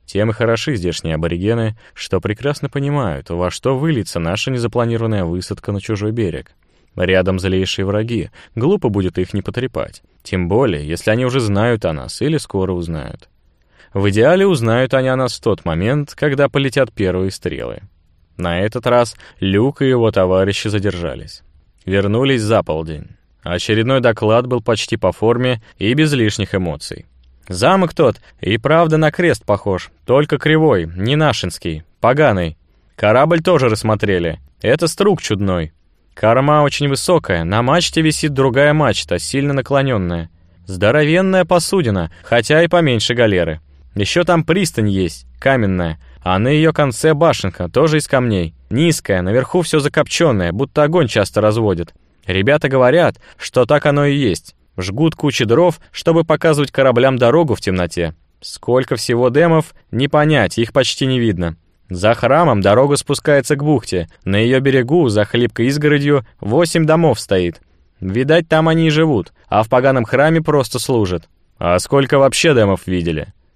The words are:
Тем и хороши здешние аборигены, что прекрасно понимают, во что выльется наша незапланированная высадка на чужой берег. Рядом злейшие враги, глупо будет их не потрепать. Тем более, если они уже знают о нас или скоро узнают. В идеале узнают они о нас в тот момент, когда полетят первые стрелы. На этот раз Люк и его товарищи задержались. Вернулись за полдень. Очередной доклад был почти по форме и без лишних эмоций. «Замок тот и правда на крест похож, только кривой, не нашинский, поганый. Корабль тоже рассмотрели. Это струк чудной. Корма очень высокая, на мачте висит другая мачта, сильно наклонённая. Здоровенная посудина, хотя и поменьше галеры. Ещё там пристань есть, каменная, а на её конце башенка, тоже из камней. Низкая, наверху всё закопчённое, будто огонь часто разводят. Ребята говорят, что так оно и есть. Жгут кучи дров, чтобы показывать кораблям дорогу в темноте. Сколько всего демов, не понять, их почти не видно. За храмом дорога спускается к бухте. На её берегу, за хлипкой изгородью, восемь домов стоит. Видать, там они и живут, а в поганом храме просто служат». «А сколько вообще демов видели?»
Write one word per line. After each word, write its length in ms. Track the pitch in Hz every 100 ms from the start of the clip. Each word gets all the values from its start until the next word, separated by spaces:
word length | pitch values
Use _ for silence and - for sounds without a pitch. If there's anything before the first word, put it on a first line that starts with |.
| -
Тем 240 | 98 110
и 40 |
хороши 420 | 110 117 113 - 123
здешние 400 | 87 80 80 80
аборигены, 600 | 82 85 98 117 110 110 - -
что 260 | - 95
прекрасно 480 | - 104 139 147 139
понимают, 600 | 143 139 143 113 71 -
во 180 | 85 90
что 260 | - 127 131
выльется 440 | 160 139 95 90
наша 320 | 82 101 -
незапланированная 720 | 127 117 120 117 113 113 107 87
высадка 460 | 90 - 101 -
на 100 | 101
чужой 300 | - 107 104
берег. 400 | 113 101 76 - _ _ _ _ -
Рядом 440 | 90 92 92 95
злейшие 460 | 95 92 92 - 98
враги, 440 | 104 110 113 80 - -
глупо 360 | - 127 202 127
будет 280 | 101 92 -
их 160 | 92
не 80 | 101
потрепать. 640 | 95 110 127 80 - - _ _
Тем 260 | - 92 87
более, 400 | 104 131 78 73
если 220 | 85 -
они 160 | 110 127
уже 140 | 131
знают 440 | 110 101 117 113
о 100 | 92
нас 280 | 78 58 -
или 160 | 135 156
скоро 360 | - 98 95
узнают. 540 | 87 85 80 67 - _ _ _ _ _ _ _ 98
В 140 | 101
идеале 360 | 101 123 185 196
узнают 480 | 160 113 117 131
они 140 | 135 131
о 80 | 131
нас 220 | 127 -
в 40 |
тот 220 | 117 95
момент, 520 | - 80 101 147 143 -
когда 340 | 151 135 139
полетят 420 | 143 139 131 123
первые 400 | - 95 90 95
стрелы. 480 | - - 71 60 55 - _ _ _ _ -
На 240 | 87 87
этот 260 | 104 123 123
раз 280 | 120 120 - - -
Люк 420 | 95 101 127 -
и 60 | 135
его 240 | 127 113
товарищи 560 | 101 92 92 98 98 110
задержались. 760 | 104 98 87 85 64 - - _ _ _ _ -
Вернулись 560 | 98 101 110 135 131
за 200 | 107 110
полдень. 540 | 85 80 80 76 - - _ _
Очередной 600 | - 90 - 107 113 135
доклад 460 | 120 110 107 113 123
был 140 | 123
почти 360 | 117 110 - 113
по 160 | 95
форме 480 | 87 110 117 127 117 - _
и 160 | 98
без 180 | 131 156
лишних 420 | 143 110 - 98
эмоций. 520 | 98 90 73 - - - _ _ _ -
«Замок 460 | 90 120 190 175
тот 260 | - 139 - - _
и 160 | - 110
правда 400 | 139 160 170 156
на 140 | 156
крест 340 | - 175 123 -
похож, 460 | 101 - 92 - _ -
только 340 | 127 151 147
кривой, 520 | 151 156 156 104 82
не 220 | 90 107 147
нашинский, 680 | 156 120 90 - 87 78 - _
поганый. 560 | 113 135 147 98 85 78 _ _ _ -
Корабль 440 | 104 117 151 170
тоже 280 | 165 165 127
рассмотрели. 720 | 110 110 107 101 92 85 80 - _
Это 260 | 101 139 165
струк 340 | - 202 185
чудной. 500 | - 101 98 90 80 - _ _ _ -
Корма 480 | 107 120 143 151
очень 260 | 147 - 143
высокая, 560 | 135 - 170 - 87 82
на 160 | 104
мачте 400 | 123 165 - -
висит 320 | 160 151 156
другая 400 | 135 135 127 147
мачта, 460 | 151 143 101 - 87
сильно 340 | - 135 143
наклонённая. 760 | 139 123 139 135 113 90 85 82 _ _ _ -
Здоровенная 800 | 92 101 139 151 170 190 190 175
посудина, 680 | 180 - 202 131 98 82 -
хотя 380 | - 120 113 151
и 60 | 170
поменьше 460 | 175 160 117 -
галеры. 480 | 120 117 92 82 80 - - - -
Ещё 300 | 101 170 175
там 180 | 170
пристань 460 | 160 175 180 - 104
есть, 360 | 95 90 - - -
каменная, 600 | 135 135 101 92 85 78 - -
а 160 | 92 92
на 120 | 120
её 240 | 151 160
конце 400 | 151 143 117 156
башенка, 560 | 147 165 135 98 - 90
тоже 280 | - 156 151
из 100 | 139
камней. 460 | 135 123 101 82 - _
Низкая, 520 | 117 170 151 - 95
наверху 400 | 90 117 - 196
всё 180 | 170 156
закопчённое, 720 | 143 160 143 - 170 107 87
будто 320 | 92 139 -
огонь 240 | 147 175 135
часто 320 | 113 98 -
разводят. 540 | 107 107 107 87 85 _ _ _ -
Ребята 400 | 92 101 151 147
говорят, 500 | 131 123 156 151 - - -
что 280 | - - 120
так 200 | 147 151
оно 200 | 143 143
и 100 | 143
есть. 400 | 127 82 - _ _ -
Жгут 380 | 92 101 160 -
кучи 300 | 147 - 117
дров, 340 | 120 175 165 -
чтобы 340 | - - 165 160
показывать 460 | 156 165 147 143
кораблям 460 | - 135 117 131 131
дорогу 380 | 117 156 165 107
в 60 |
темноте. 540 | - 92 87 - 82 - _ _
Сколько 560 | - - - 123 131 120
всего 320 | - 117 123
демов, 440 | 131 170 160 151 - _
не 180 | 107 143
понять, 480 | 151 151 151 95 -
их 160 | 117
почти 320 | 143 123 - 135
не 140 | 127
видно. 360 | 117 87 85 80 _ _ _
За 240 | 90 104 117
храмом 440 | - 147 170 110
дорога 380 | 98 107 139 143
спускается 580 | - 143 - 143 131 143
к 80 |
бухте. 460 | 147 147 - 90 82 _ -
На 120 | 98
её 220 | 117 131
берегу, 480 | 135 131 120 170 139
за 160 | 104
хлипкой 440 | 104 120 120 - 120
изгородью, 580 | 147 147 147 143 143 - _
восемь 440 | 101 127 170 170 156
домов 340 | 160 165 113
стоит. 420 | - 95 87 82 _ _ _ _
Видать, 480 | 95 101 131 160 160
там 180 | 160 160
они 200 | 160 160
и 20 |
живут, 420 | 151 160 120 87 _ _
а 160 | 104
в 60 | 113
поганом 340 | 127 135 135
храме 380 | 113 131 151 165
просто 380 | 160 147 127 127
служат». 500 | - 123 98 87 - _ _ _
«А 220 | 87 90
сколько 380 | - 143 135 139
вообще 360 | 135 - 170
демов 320 | 127 104 95 -
видели?» 480 | 90 85 78 73 - _